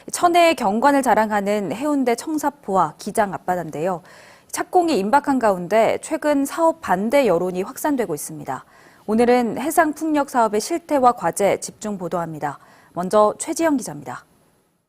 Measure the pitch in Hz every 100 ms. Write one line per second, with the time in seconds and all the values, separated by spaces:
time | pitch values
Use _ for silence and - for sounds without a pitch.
0 | - - 349 349 339 285 214 220 285 277
1 | 254 214 220 208 196 208 185 202 302 285
2 | 247 233 320 302 294 - - 190 156 -
3 | 214 202 196 156 - 180 160 147 180 175
4 | - - - - _ - 339 359 339 247
5 | 202 285 285 262 226 180 175 220 190 92
6 | - 311 302 277 277 - 330 320 - 180
7 | 220 285 240 170 180 180 202 - 311 269
8 | 185 151 - 156 143 131 - _ - _
9 | - 220 240 247 226 202 285 320 311 294
10 | 320 294 277 262 220 208 - 339 - 285
11 | 247 240 170 156 196 120 - - 214 196
12 | 170 180 165 151 147 135 _ _ _ 170
13 | 185 214 214 - - 330 330 277 185 147
14 | 139 131 - _ _ _ _ _